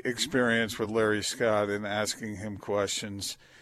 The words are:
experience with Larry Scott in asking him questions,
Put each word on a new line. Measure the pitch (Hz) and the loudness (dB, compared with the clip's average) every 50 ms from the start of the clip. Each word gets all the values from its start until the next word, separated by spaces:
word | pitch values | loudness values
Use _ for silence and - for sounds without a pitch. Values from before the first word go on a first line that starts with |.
| - | -2
experience | 127 120 - - - - 127 123 117 117 117 117 104 - - | -2 -2 -2 -2 0 2 2 4 4 4 2 2 0 -2 -4
with | 113 104 | -2 0
Larry | 110 113 110 107 107 104 95 | 2 4 4 4 4 2 0
Scott | - - - 123 113 107 104 104 101 | -4 -2 0 2 4 4 4 2 2
in | 101 104 107 | 0 -2 -2
asking | 101 101 107 107 101 - - 117 107 104 | -2 -2 0 -2 -2 -4 -6 -6 -8 -6
him | 90 107 107 101 | -6 -8 -8 -8
questions, | 95 - - 101 101 101 98 - - 113 104 98 98 92 - - - - - - - | -8 -4 0 0 2 2 0 -2 -4 -6 -8 -8 -8 -8 -8 -10 -10 -16 -20 -20 -20